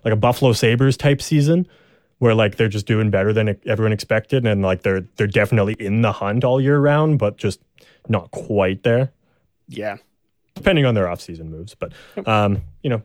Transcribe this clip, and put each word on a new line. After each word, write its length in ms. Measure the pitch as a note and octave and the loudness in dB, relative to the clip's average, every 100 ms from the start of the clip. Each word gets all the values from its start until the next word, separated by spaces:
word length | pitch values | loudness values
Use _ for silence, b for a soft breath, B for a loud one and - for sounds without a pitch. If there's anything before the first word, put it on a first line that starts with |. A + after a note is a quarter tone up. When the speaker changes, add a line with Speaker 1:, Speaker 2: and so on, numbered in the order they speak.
Speaker 1:
like, 80 | A#2 | 0
a 40 | G#2+ | 2
Buffalo 360 | B2 B2 C3 | 2 2 2
Sabres 420 | A2+ A#2 A#2+ C3+ | 2 0 2 0
type 260 | C3 C#3+ C#3+ | 2 0 -2
season 460 | - D#3 C#3+ E3+ F3+ b b b b _ | 0 0 2 2 0 b b b b _
where, 140 | A#2+ | 2
like, 220 | A2+ G#2 | 4 0
they're 140 | - A2 | 0 -2
just 180 | G#2 - | -2 -2
doing 240 | A2 G#2+ | 0 2
better 220 | G2 G2+ | 2 0
than 160 | A2 G#2+ | 0 -2
e-, 60 | G2 | -4
everyone 260 | - G#2+ A2 | -4 -2 0
expected, 560 | G#2 - A2 - C3+ A#2 | -2 -2 -4 0 -2 0
and, 140 | G2+ | 0
like, 200 | F#2+ F#2 | 0 0
they're, 200 | G2+ F#2+ F2+ - | -2 -2 -4 -4
they're 100 | G#2 | 0
definitely 460 | A2 G2+ A2 G2+ | 0 2 2 0
in 280 | A2+ G2+ G#2+ | -4 -2 0
the 120 | A2+ | 0
hunt 320 | F#2+ G2+ A2+ | 0 -2 0
all 160 | B2 C3 | 0 2
year 180 | C3+ C#3+ | 2 2
round, 400 | C#3+ D3 D#3 C#3+ | 4 2 2 2
but 160 | G#2 - | 0 -2
just 220 | A2 - _ _ b b - | -6 -6 _ _ b b -4
not 240 | G#2 - | -4 -4
quite 520 | - - G2+ F#2+ F#2+ | -14 -4 0 0 0
there. 280 | A#2+ A#2+ C3+ _ _ _ _ _ - | 0 0 -2 _ _ _ _ _ -18
Speaker 2:
Yeah. 300 | - G#2 G2 _ _ _ _ _ | -10 -10 -10 _ _ _ _ _
Speaker 1:
Depending 300 | - G3 E3+ | -4 0 2
on 100 | C3 | 2
their 120 | G#2+ F2+ | 2 -2
off-season 420 | F2 - E2 D#2+ | -4 -12 -16 -14
moves, 240 | D#2+ G2 | -14 -16
but, 160 | - - B B | -12 -12 B B
Speaker 2:
Yep. 120 | B G3 | B 0
Speaker 1:
um, 340 | G#2+ G#2 G2+ - - | 2 2 0 -6 -8
you 80 | C#3+ | -4
know, 100 | A2+ | -4